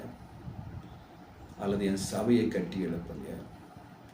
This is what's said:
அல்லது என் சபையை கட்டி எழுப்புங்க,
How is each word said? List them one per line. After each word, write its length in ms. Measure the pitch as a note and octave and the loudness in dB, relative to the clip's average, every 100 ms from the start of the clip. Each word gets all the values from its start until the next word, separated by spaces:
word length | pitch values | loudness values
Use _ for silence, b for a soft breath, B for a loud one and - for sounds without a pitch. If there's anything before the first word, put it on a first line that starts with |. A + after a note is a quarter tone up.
| - - - - - - - - - - - - - - - - | -8 -10 -14 -10 -8 -8 -8 -8 -10 -14 -16 -16 -16 -16 -14 -2
அல்லது 240 | G2+ G2+ | 2 4
என் 120 | G2 G2 | 4 4
சபையை 520 | - G#2 A#2 A#2 G#2+ | 2 2 8 8 8
கட்டி 360 | F#2+ E2+ F#2+ | 4 2 0
எழுப்புங்க, 440 | E2+ E2+ - D2+ - - - - - - - - - | 0 0 -4 -6 -6 -8 -8 -14 -16 -16 -16 -16 -16